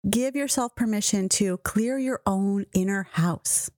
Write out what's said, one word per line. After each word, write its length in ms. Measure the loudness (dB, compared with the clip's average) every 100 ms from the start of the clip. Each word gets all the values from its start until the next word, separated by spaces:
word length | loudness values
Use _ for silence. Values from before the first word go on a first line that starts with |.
| 0
Give 260 | 0 0 -2
yourself 400 | -2 0 -2 -2
permission 540 | 0 0 0 0 0
to 280 | 0 0 0
clear 400 | -2 0 0 0
your 240 | -2 -2 -2
own 400 | 0 0 -2 0
inner 340 | 0 2 0 -2
house 580 | 0 0 0 -2 -2 -4